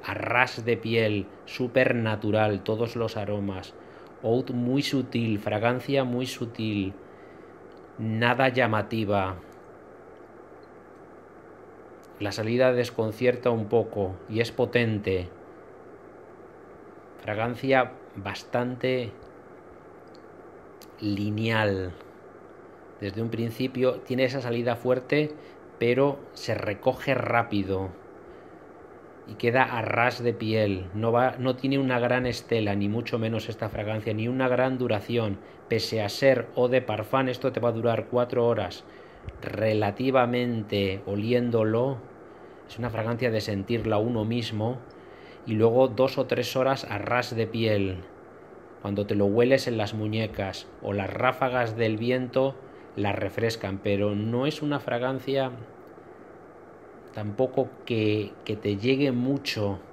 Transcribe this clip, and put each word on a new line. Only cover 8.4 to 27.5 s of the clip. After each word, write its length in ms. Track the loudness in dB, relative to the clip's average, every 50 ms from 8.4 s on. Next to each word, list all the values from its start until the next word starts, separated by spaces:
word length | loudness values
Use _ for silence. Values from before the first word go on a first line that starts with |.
| 4 2
llamativa. 840 | 4 4 2 4 4 0 0 0 -2 -2 0 2 2 2 2 0 -4 -8 -12 -18 -20 -20 -20 -20 -20 -20 -20 -20 -20 -20 -20 -20 -20 -20 -20 -20 -20 -20 -20 -20 -20 -20 -20 -20 -20 -20 -20 -20 -20 -20 -20 -20 -20 -20 -20 -20 -20 -20 -20 -20 -20 -20 -20 -20 -20 -20 -20 -20 -20 -20 -20 -20 -12 -6
La 100 | -6 -6
salida 420 | -4 -4 -2 0 2 4 6 6 6
desconcierta 760 | 4 0 -2 -2 -2 -2 -2 -2 2 2 2 2 4 2 0
un 160 | 2 2 0
poco 480 | 2 2 2 2 2 0 -2 -2 -2 -4 -8 -10 -6
y 100 | -2 -2
es 140 | -2 -2 0
potente. 760 | 0 0 2 4 2 2 4 0 0 0 0 0 0 -2 -6 -12 -18 -20 -20 -20 -20 -20 -20 -20 -20 -20 -20 -20 -20 -20 -20 -20 -20 -20 -20 -20 -20 -20 -20 -20 -20 -20 -20 -20 -20 -20 -20 -20 -20 -20 -20 -20 -14 -8
Fragancia 680 | -8 -4 -4 -4 -4 -4 -4 0 2 4 4 4 2 -4 -16 -18 -16 -14
bastante 960 | -10 -8 -8 -8 -8 -10 -4 -4 -2 -2 -2 -4 -2 0 0 0 0 -2 -6 -10 -14 -20 -20 -20 -20 -20 -20 -20 -20 -20 -20 -20 -20 -20 -20 -20 -20 -20 -20 -20 -20 -20 -20 -20 -20 -20 -20 -20 -20 -20 -20 -20 -20 -20 -20 -16 -6
lineal. 920 | -4 -4 -2 -2 -2 -4 -2 -2 0 2 4 4 4 4 2 0 -2 -6 -8 -12 -16 -20 -20 -20 -20 -20 -20 -20 -20 -20 -20 -20 -20 -20 -20 -20 -20 -20 -14 -8
Desde 200 | -8 -6 -4 -4
un 80 | -4 -4
principio 680 | -2 -2 -4 -4 -2 -2 -4 -2 0 2 2 2 2
tiene 280 | 0 -4 -4 0 2 2
esa 160 | 2 2 -2
salida 360 | -4 -2 -2 0 0 0 -2
fuerte, 580 | 0 2 2 2 2 2 2 2 2 2 0 -4 -10 -16 -18 -20 -20 -20 -20 -4 0
pero 400 | 2 4 6 6 4 4 2 -2 -10 -16 -16
se 220 | -12 -4 -4 -4
recoge 600 | -2 -2 -4 -4 0 0 0 0 0 0 0 0
rápido 760 | 0 0 2 2 2 2 2